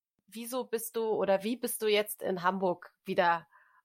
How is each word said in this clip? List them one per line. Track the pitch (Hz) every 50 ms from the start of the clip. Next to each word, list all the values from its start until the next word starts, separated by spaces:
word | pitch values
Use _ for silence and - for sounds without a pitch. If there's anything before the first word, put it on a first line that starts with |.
| _ _ _ _ _ _
wieso | - 220 233 233 254 254 226
bist | - - 226 226 - -
du | 226 226
oder | 220 208 - 190 196 196 190 190
wie | 220 247 233
bist | - 233 - -
du | 220 214
jetzt | 208 208 208 - - -
in | - - 190 175 170
Hamburg | 185 190 190 196 180 175 - - - _ _ _
wieder | 196 185 196 180 170 170 165 160 _ _ _ _ _ _ _